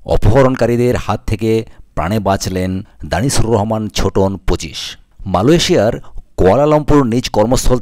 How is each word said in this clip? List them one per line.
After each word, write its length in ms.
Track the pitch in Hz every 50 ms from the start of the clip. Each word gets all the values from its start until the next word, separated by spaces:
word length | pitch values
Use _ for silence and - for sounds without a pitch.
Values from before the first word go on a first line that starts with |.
| - - -
অপহরণকারীদের 800 | - - 107 110 135 135 127 131 - 117 113 120 117 120 123 123 - -
হাত 160 | - 104 - - -
থেকে 200 | 107 104 113 110 110 113 107 - - - - - -
প্রাণে 240 | - 80 85 107 110 98 98
বাঁচলেন 420 | 98 95 - 92 90 92 92 92 92 95 98 - _ - - 76
দানিসুর 360 | 78 85 110 139 - - - 110 117
রহমান 280 | 104 101 110 110 110 107 101 - -
ছোটন, 320 | - 95 - 104 95 98 98 92 -
পঁচিশ। 340 | - 90 87 - 78 - - - - - - _ _ _ - - 98 90
মালয়েশিয়ার 600 | 87 98 131 170 170 - - 180 131 101 113 123 69 - - - - - _ _ -
কুয়ালালামপুর 600 | 90 92 98 127 143 151 151 151 147 - - 147 135 117 110
নিজ 140 | 127 123 - -
কর্মস্থল 420 | 104 107 113 127 117 - - 123 123